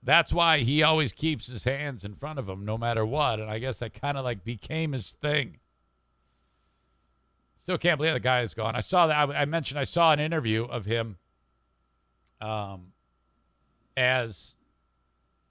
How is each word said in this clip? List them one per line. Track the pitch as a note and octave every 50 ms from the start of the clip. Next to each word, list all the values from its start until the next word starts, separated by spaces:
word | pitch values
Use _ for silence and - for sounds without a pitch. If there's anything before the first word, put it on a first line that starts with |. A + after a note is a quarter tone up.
that's | - B2 D3+ E3+ D#3+ -
why | D#3 F3 - E3 D#3 D3
he | B2 A#2 C#3+ D3+
always | D3+ D#3 D#3+ D#3 D3+ A2+
keeps | - - D3+ D#3+ D3+ A#2+ -
his | A#2+ B2+ G#2 -
hands | B2 C#3 C#3 D3 C#3+ C3 G2+ F2+
in | G#2 G2+
front | - C#3 D3+ D#3 C#3+
of | A2
him | G2 F#2+ G2 G2+
no | G#2+ G#2+
matter | A2+ A#2 A#2 A#2 A2+ A2
what. | A2 B2+ D3+ D3 B2+ A2+ A2
And | G#2+ G#2+
I | G#2+ A2+
guess | A#2+ C3 B2 -
that | B2 G#2+ -
kinda, | - - C#3+ C#3+ C#3
like, | C3 B2 A#2 G2 F2
became | A2 A#2+ G#2+ - - D#3 D#3+ E3 D3+ C#3+
his | B2 G2+ - -
thing. | - - D3 D3+ D3+ C3 - D#3+ - _ _ _ _ _ _ _ _ _ _ _ _ _ _ _ _ _ _ _ _ _ _ _ _ _ _ _ _ _ _ _ _ _ _ _ _ _ _ _ _
Still | _ - F#3
can't | E3 - F3 D#3+
believe | C3+ D3+ D#3+ D3+
the | B2
guy | G2+ B2+ B2+ B2
is | A#2+ G#2 -
gone. | - G#2+ A2 A2+
I | B2
saw | A#2 - F#3+ F3+ E3+
that. | D#3 D3+
I, | D3+ D3 C#3 C#3+ D3
I | C#3+
mentioned | C#3+ D#3+ E3 C#3+ - C#3 D3
I | C3+
saw | - - E3+ E3+ E3
an | D3+ D3
interview | D3+ D#3 E3 D#3 A#2+ A2 A2 A2 A#2
of | B2+ B2+ A#2+ F#2
him, | G#2 A#2 A#2 A2+ A2+ G2 - _ _ _ _ _ _ _ _ _ _ _ _ _ _ _ _ _ _ _ _ _ _ _ _
um, | G#2+ A2 A2 G#2+ G#2 G2 G2 F2+ F2+ F#2+ _ _ _ _ _ _ _ _ _ _ _ _ _ _ _ _ _ _ _ _ _
as | C3 B2+ B2+ B2+ B2+ A#2+ A2+ G#2 - - - _ _ _ _ _ _ _ _ _ _ _ _ _ _ _ _ _ _ _ _